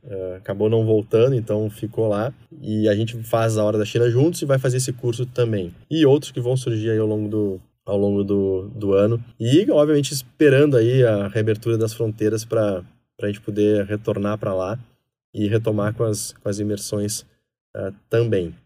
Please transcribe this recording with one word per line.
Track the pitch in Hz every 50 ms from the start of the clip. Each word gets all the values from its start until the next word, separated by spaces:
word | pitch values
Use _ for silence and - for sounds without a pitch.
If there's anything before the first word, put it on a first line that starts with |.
| _ -
ah, | 101 95 92 92 92
acabou | 92 - - 98 98 107 110
não | 113 113 110
voltando, | 110 110 107 101 - - 113 117 135 135
então | 120 107 - 104 107 110 104
ficou | - - 110 104 - - 110
lá. | 107 104 101 110 139 - _ - _ - - -
E | 104 107 107 107 107
a | 104
gente | 104 113 113 117 117
faz | 113 - - 113 113 113 110 107
a | 104
Hora | 107 107
da | 107 104
China | 104 - 117 120 120
juntos | 117 123 139 170 175 -
e | 160
vai | 139 139
fazer | 135 131 135 127
esse | 127 127 131
curso | 117 - - 120 113 120 123
também. | - - - 120 113 110 101 90 85 - - -
E | _ 156 160 156
outros | 131 139 151 139 -
que | - 131
vão | 120 120 131
surgir | 131 - 123 113 107 107 113
aí | 110
ao | 110 110
longo | 107 107 107 107
do, | 104 107 107 104 101 95 95 - _ _ _ _
ao | - 101
longo | 101 101 101 101 101 101
do, | 98 101 101 98 95 95 92 95 104 -
do | 104 101 98 98
ano. | 98 104 110 117 117 117 - -
E, | _ 113 117 135 165 220 285
obviamente, | 202 151 147 151 156 143 139 - 147
esperando | 131 - - _ _ 156 143 131 135 147 151 135
aí | 120 110 120 127 131 123
a | 113 107 101 101
reabertura | 98 - 113 107 113 107 107 - 117 113
das | 110 110 110 110
fronteiras | - 117 110 104 - 107 107 110 107 110
pra, | - 113 113 107 101 95 90 92 - _ _ _ _ _
pra | - -
gente | 104 104 -
poder | _ - 101 104 104 104 107 104 98
retornar | 98 107 104 - - 104 101 101 101 107
pra | 107 - 107 95
lá | 92 92 92 113 131 120 _ _ _ _ _ _ _ _ _ -
e | 107 104 101
retomar | 113 110 110 113 107 104 101 107 107
com | - 120
as, | 110 104 104 - -
com | - _ _
as | 107 101 104
imersões, | 104 104 104 101 - - 107 104 101 104 107 - - _ _ _ _ _ _ _ _ _ _
ah, | 107 98 95 98 _ _ _
também. | - 117 120 113 110 95 87 85 85 - _